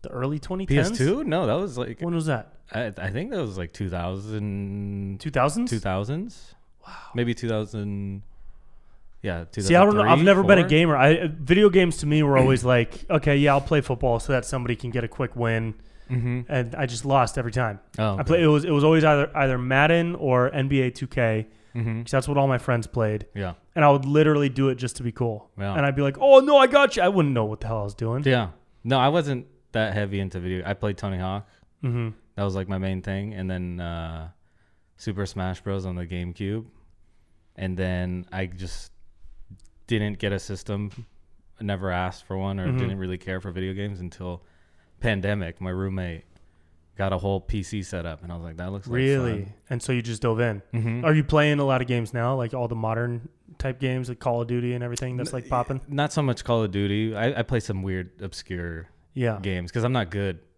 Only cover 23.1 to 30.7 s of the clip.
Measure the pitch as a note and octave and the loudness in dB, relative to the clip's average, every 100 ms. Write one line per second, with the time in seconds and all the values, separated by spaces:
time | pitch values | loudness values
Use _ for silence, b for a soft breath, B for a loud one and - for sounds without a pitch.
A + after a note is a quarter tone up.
23.1 | G#2+ G#2 G2+ F#2+ E2 _ - D3 C#3 C3+ | -2 -6 -6 -6 -8 _ 4 6 6 4
24.1 | D3 D#3 D3 C#3+ B2+ C3+ B2 B2 - A#2+ | 4 6 4 2 2 0 0 -6 -6 -8
25.1 | - A#2+ G#2+ - - G2+ D3+ C#3+ C#3 C#3 | -4 -4 -4 -12 -8 -4 0 0 2 0
26.1 | C#3 C#4 C4+ C4+ C#4+ C4 C#4+ C#4 - F3+ | 2 10 10 10 8 8 6 6 4 2
27.1 | G3+ D3 B2 G#2+ A2 A2+ A2+ G2+ G#2 A2+ | 4 4 2 0 -4 -6 -4 -6 -6 -4
28.1 | A#2+ C#3 B2+ G2 - _ _ A#2 C3+ C3 | 0 2 2 2 -8 _ _ 0 4 4
29.1 | E3 C#3+ C3 - _ _ A2+ A2 G2 G2+ | 4 0 -4 -6 _ _ -2 0 0 -2
30.1 | G2+ F#2+ F#2 F2+ F#2 F2+ | -2 -4 -4 -4 -4 -4